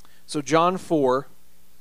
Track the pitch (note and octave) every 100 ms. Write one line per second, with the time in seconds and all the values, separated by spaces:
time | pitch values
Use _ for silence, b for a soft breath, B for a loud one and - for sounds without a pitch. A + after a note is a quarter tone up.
0 | b b b D3+ C3 D#3+ F3 F#3 - D#3+
1 | C3 C3 - - - - - -